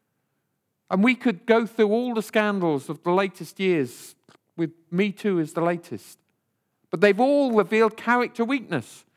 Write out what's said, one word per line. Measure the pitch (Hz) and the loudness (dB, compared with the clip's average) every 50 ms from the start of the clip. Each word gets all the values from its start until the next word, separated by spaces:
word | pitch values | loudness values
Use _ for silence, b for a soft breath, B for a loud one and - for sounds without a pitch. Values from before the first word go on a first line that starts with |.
| _ _ _ _ _ _ _ _ _ _ _ _ _ _ _ _ _ _ | _ _ _ _ _ _ _ _ _ _ _ _ _ _ _ _ _ _
And | 190 185 208 | 0 2 2
we | 254 247 | 2 2
could | 247 - 247 202 165 - | 2 0 -2 -2 -2 0
go | - 220 226 233 | 2 2 2 2
through | - - - 220 202 | 0 0 0 2 2
all | 214 233 247 247 233 | 2 0 -2 -2 -4
the | 220 - | -4 -6
scandals | - - 220 214 208 202 196 175 165 151 135 127 - | -2 0 0 0 0 0 0 0 0 0 -2 -4 -8
of | 151 - _ | -12 -6 _
the | 175 175 | 0 0
latest | 190 202 190 - - 165 - - - | 0 0 -2 -6 -10 -16 -16 -8 -4
years, | 190 185 175 156 131 120 - - - - - _ _ _ - _ _ _ _ | -2 0 0 0 -2 -4 -8 -14 -20 -20 -20 _ _ _ -20 _ _ _ _
with | 170 165 165 - _ _ _ | -6 -6 -6 -6 _ _ _
Me | 175 175 208 208 - | -2 -2 -2 -2 -4
Too | - - 208 190 170 | -4 -4 -2 0 0
as | 156 151 - | -2 -4 -4
the | 170 | -2
latest. | 170 170 175 170 170 - 120 98 - - - _ _ _ _ _ _ _ _ _ _ _ _ _ _ _ | -2 -2 -2 -4 -8 -12 -14 -14 -14 -20 -20 _ _ _ _ _ _ _ _ _ _ _ _ _ _ _
But | - 160 202 | -2 2 4
they've | 208 196 196 | 4 4 4
all | 247 277 285 285 277 254 226 | 2 2 4 2 2 2 2
revealed | 208 190 170 220 220 226 214 214 | 2 2 2 2 2 2 2 0
character | - - 233 240 247 240 - - - 233 | -4 -2 0 0 0 0 -2 -4 -6 -4
weakness. | 220 277 269 202 - 175 127 107 - - - _ _ _ | -4 -4 -6 -6 -6 -6 -6 -6 -8 -16 -20 _ _ _